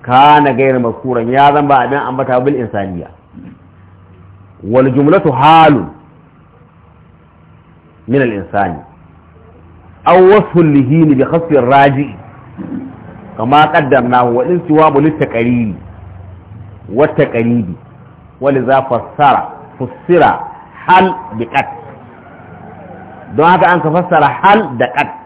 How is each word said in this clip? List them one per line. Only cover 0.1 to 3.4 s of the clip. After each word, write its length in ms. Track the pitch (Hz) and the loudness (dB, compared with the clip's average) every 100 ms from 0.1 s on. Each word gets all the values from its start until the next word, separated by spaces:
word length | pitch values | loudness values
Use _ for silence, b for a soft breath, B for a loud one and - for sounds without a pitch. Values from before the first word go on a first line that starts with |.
| 127 143 147 143 | 4 6 4 2
gaira 260 | 120 135 127 | 0 0 0
mazkuran, 500 | 117 107 131 123 113 | -4 -6 -6 -4 -2
ya 240 | 131 143 | 2 2
zan 140 | 143 143 | 2 0
ba 120 | 135 | 0
abin 140 | 123 143 | 0 -4
ambata 420 | 120 131 135 127 | -6 -6 -2 -2
bil 140 | 135 143 | -2 -4
insaniya. 540 | 113 104 95 87 - - _ - | -6 -8 -8 -10 -14 -20 _ -20